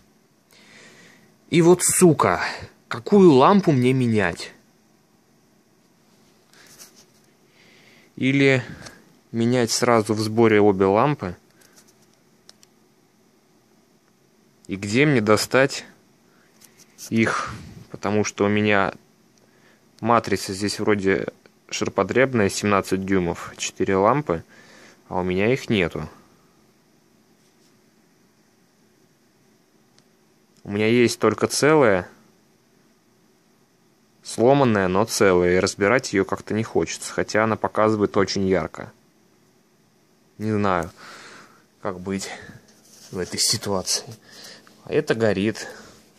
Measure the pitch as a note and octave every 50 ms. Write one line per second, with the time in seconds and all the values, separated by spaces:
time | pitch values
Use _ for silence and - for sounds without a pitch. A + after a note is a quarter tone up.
0 | _ _ _ _ _ _ _ _ _ _ _ _ _ - - - - - - -
1 | - - - _ _ _ _ _ _ - - E3+ E3 E3+ F3+ F3 - - - -
2 | F#3 F3 C#3+ - - G2+ F2 - - - - - - - _ _ _ - - A#2
3 | - - G3+ G#3 F#3+ F3 C#3 B2+ C#3 E3+ G3+ G3+ F3+ F3 D3+ B2+ B2 B2 C3 C3+
4 | B2 A#2 A2+ G#2+ G2 E2+ E2+ - - - - _ _ _ _ _ _ _ _ _
5 | _ _ _ _ _ _ _ _ _ _ _ _ _ _ _ _ _ _ _ _
6 | _ _ _ _ _ _ _ _ _ _ _ _ - - - - - - _ -
7 | - _ _ _ _ _ _ _ _ _ _ _ _ _ _ _ _ _ _ _
8 | _ _ - - B2+ C3 C3+ C#3 C#3 C3+ C3+ B2+ B2 - - - - - - -
9 | _ _ _ _ _ - - A#2 A#2 A#2 B2 B2+ A#2+ A2+ - - - B2 A#2+ A2+
10 | G#2+ A2 G#2+ G#2+ A2 A2 A2 A2+ A#2 A2 G#2+ G#2 G2+ G#2 G2 F#2 G2 F#2+ G2 G#2+
11 | B2 D3 D3 - - F2+ F2 - _ _ _ _ _ _ _ - _ _ _ _
12 | _ _ _ _ _ _ _ _ _ _ - _ _ _ _ _ _ _ _ _
13 | _ _ _ _ _ _ _ _ _ _ _ _ _ _ _ _ _ _ _ _
14 | _ _ _ _ _ _ _ _ _ _ _ _ _ - G2 F#2 G2 G2+ G#2+ B2+
15 | D3 D#3 C#3+ A#2+ G#2 G#2 G#2+ G#2 - - - B2+ C3+ C#3 - - - - - _
16 | _ _ _ _ _ _ _ _ _ _ _ _ - - _ _ - _ _ -
17 | - - A2+ A2+ A2+ - - - - - - - - - - - - - - -
18 | - F#2+ G#2 G#2+ G2+ - - - G2+ G2+ G#2 G#2 G#2 G#2 G#2 G2 G2 - - -
19 | _ _ _ _ _ _ _ _ _ _ _ _ _ _ _ _ _ _ _ -
20 | A2 A2+ A#2 A2+ A2+ - G2+ F#2 - - G2 F#2+ G#2 G2+ - - G#2+ G#2+ G#2+ G2+
21 | F#2+ F#2+ F#2+ C#2 G#1 - - _ _ - _ _ _ - - - G#2+ - - -
22 | G2 F#2+ G#2 A#2+ C3+ D3 B2+ A#2 G2+ F#2+ - - - G#2 G2+ F#2+ F#2 - - F#2+
23 | F#2+ F#2+ G2 F#2+ F2 E2+ F2 - - - - - - - - - F#2+ F#2+ G2 F#2
24 | G2 G#2+ B2+ D3 D3 - F2 E2 - _ - - - - - - - - - _
25 | _ - F#2 F#2 F2+ F#2 F2+ F#2 G2+ A2+ C3 C3 - - A#2+ G2+ F2 D#2+ - D#2+
26 | D#2 D#2+ - - _ _ _ _ _ _ _ _ _ _ _ _ _ _ _ _
27 | _ _ _ _ _ _ _ _ _ _ _ _ _ _ _ _ _ _ _ _
28 | _ _ _ _ _ _ _ _ _ _ _ _ _ _ _ _ _ _ _ _
29 | _ _ _ _ _ _ _ _ _ _ _ _ _ _ _ _ _ _ _ _
30 | _ _ _ _ _ _ _ _ _ _ _ _ - - G2+ G#2 G#2+ A2 A#2+ B2
31 | A#2+ A2+ - - - A2 G#2 - A2 A2 - - C3 C#3+ D#3 D3+ C3+ A2 G2 F2+
32 | F2+ - - _ _ _ _ _ _ _ _ _ _ _ _ _ _ _ _ _
33 | _ _ _ _ _ _ _ _ _ _ _ _ _ _ _ _ _ _ _ _
34 | _ _ _ _ - - - - A2 B2+ C#3 C#3+ C#3 A#2+ A2 G2+ F#2+ F2+ F#2 F#2+
35 | A2+ A#2 - - A2+ G2 F2+ F2+ F2+ F2+ F2+ F#2 F#2+ F#2 - - G2+ G2+ A#2 C3
36 | B2+ - - G2 F#2+ - G2 - - - G2+ G#2+ A2+ - - F#2 E2 - - -
37 | - - - - F#2 - - G#2 A2 A2+ G#2+ - - G2 - - G#2+ G#2+ A2 G#2
38 | G2+ F#2 - G#2 G2 - - G2 G2 F#2+ F#2 F2 D#2+ D#2+ - - - - - _
39 | _ _ _ _ _ _ _ _ _ _ _ _ _ _ _ _ _ _ _ _
40 | _ _ _ _ _ _ _ - G#2+ A2 G#2+ G#2 G2+ G2 F#2 F2 D#2+ F2+ - -
41 | - - - - - - - - - - _ _ _ _ _ _ - G#2 F#2 F2+
42 | F#2 G2 G2 F#2+ - - - - - - - - _ _ _ _ _ - - -
43 | - - - F#2+ F2 - - G2+ - - A#2+ A2 - G#2+ G2+ F#2 F2+ - - -
44 | - B2 A2+ - _ - - - - - - - _ - _ _ - - - D3
45 | D#3 - C#3+ A2 A2+ G#2+ F#2+ F#2+ G2 A2 G#2 - - - - - - - - -
46 | _ _ _